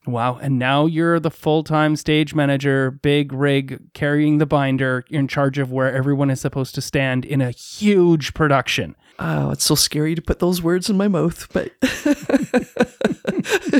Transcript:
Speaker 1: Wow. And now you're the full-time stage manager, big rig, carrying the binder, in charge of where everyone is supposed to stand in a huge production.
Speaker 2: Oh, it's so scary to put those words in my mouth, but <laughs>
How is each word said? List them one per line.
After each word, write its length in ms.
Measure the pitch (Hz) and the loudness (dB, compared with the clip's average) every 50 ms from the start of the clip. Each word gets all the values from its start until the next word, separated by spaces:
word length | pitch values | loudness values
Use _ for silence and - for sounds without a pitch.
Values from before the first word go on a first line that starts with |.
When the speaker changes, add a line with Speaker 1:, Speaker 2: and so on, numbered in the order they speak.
| - | -8
Speaker 1:
Wow. 320 | - 120 117 117 127 123 123 | -6 -4 -2 -2 -2 -4 -4
And 200 | - 135 135 123 | -2 -2 0 0
now 260 | 123 127 139 143 151 | 2 2 2 2 2
you're 340 | 165 165 156 165 170 170 165 | 2 0 0 0 2 2 0
the 120 | 151 165 | 0 -2
full-time 640 | - - - 165 151 160 151 - 156 151 151 151 156 | -6 -4 -2 0 0 0 0 0 0 2 2 2 0
stage 400 | 147 - - 151 151 156 147 151 | -2 0 0 2 2 2 0 0
manager, 560 | 156 143 139 139 135 135 143 135 135 135 131 | 0 2 2 0 0 0 0 0 2 0 -2
big 420 | 131 139 - 147 143 147 143 143 135 | -2 -2 0 2 2 2 0 -2 -2
rig, 460 | 131 143 143 139 139 135 135 - - - - - | -2 0 2 2 0 0 -4 -8 -14 -14 -16 -8
carrying 420 | - 151 147 147 147 151 151 151 147 | -4 -2 0 2 2 2 4 4 2
the 80 | 156 | 2
binder, 580 | 143 156 147 139 135 131 131 135 131 127 127 123 - | 2 2 0 0 0 0 0 0 0 -2 -4 -6 -6
in 180 | - 151 139 131 | -4 -4 -2 -2
charge 300 | - 147 143 139 131 143 | 0 0 0 0 0 -2
of 140 | 139 127 | -4 -2
where 200 | 127 131 131 131 120 | -2 -2 -2 0 0
everyone 340 | 135 131 143 143 135 143 139 | 0 0 0 0 2 2 0
is 120 | 131 127 | 0 -2
supposed 340 | - 143 - 139 131 - - | -4 -4 -4 -4 -6 -4 -6
to 60 | 139 | -8
stand 440 | 131 - - 143 135 131 127 127 120 | -8 -4 -2 -2 0 0 0 -2 -2
in 160 | - 147 139 | -2 -2 -2
a 80 | 131 123 | -2 -2
huge 840 | 120 - - - - - 208 208 202 185 175 175 165 156 131 - - | -4 -10 -14 -18 -8 -2 2 4 4 6 6 6 4 2 0 -4 -2
production. 600 | - 160 147 139 135 - - - - 101 - - _ _ _ _ - | 0 2 2 2 2 2 0 -2 -4 -4 -6 -10 _ _ _ _ -8
Speaker 2:
Oh, 320 | - 165 156 147 139 139 | -4 -2 -2 0 0 -2
it's 140 | 143 139 - | -2 -2 0
so 80 | - 151 | 0 2
scary 400 | 143 - - - 151 151 156 170 | 2 0 0 0 -2 -2 -2 -2
to 80 | 165 | -4
put 160 | - - - - | -2 -4 -2 0
those 240 | 180 175 185 175 | 0 0 0 0
words 260 | 170 165 175 185 180 - | 0 0 0 0 0 0
in 80 | 208 | 0
my 120 | 190 196 208 | 2 2 2
mouth, 400 | 196 160 156 170 165 - - - - | 2 2 0 0 -2 -4 -10 -6 -4
but 180 | - - - - - | -4 -4 -4 -6 -2
<laughs> 1500 | - 262 - - - 302 285 - - - - 262 254 - - 247 - - - - 247 - - - - - - - - - - 381 - - - 381 - 359 - | -2 -2 -2 0 0 0 0 0 -2 -2 0 0 0 0 -2 -2 -2 -2 -2 -2 -2 -2 -2 -4 -2 -2 -2 -4 -6 -6 -4 -4 -2 -2 -2 -2 0 2 0